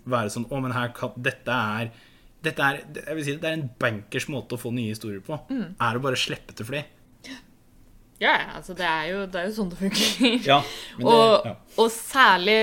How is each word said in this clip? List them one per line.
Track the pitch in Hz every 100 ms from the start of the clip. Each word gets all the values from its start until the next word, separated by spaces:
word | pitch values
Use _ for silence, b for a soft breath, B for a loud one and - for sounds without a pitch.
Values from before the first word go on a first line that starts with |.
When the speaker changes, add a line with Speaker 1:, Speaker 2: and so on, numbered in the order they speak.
| 127
Speaker 1:
være | 123 107
sånn, | 120 117
«Å, | 139
men | 131
her | 123 120
kan, | - 123 123
dette | 123 - -
er, | 123 107 107 117 b b b b _
dette | 160 151
er, | 139 143 147 151 139
jeg | 160
vil |
si, | 143 147
det |
er | 160
en | 160 131 -
bankers | 123 104 - 135 -
måte | 135 - 120
å |
få | 120
nye | 123 110
historier | 107 110 98
på, | - 151 -
Speaker 2:
Mm. | 262 170 190
Speaker 1:
er | 120 120
å |
bare | 135 123
slippe | - 143 -
til | - 110
flere.» | 143 143 _ _ _ B 262 - _ _ - - - - _
Speaker 2:
Ja, | 233
ja, | 220 151 156
altså, | 156
det | 180
er | 170 160 156
jo, | 196 190
det | 185
er | 185
jo |
sånn | 214 185
det | 170
fungerer. | 190 196 220 - 247 233
Speaker 1:
Ja, | 143 143 B B B B
men | 123
det, |
Speaker 2:
Og, | 226 226 202 -
Speaker 1:
ja. | - - -
Speaker 2:
og | 226
særlig, | 226 - 269 233 185 190 220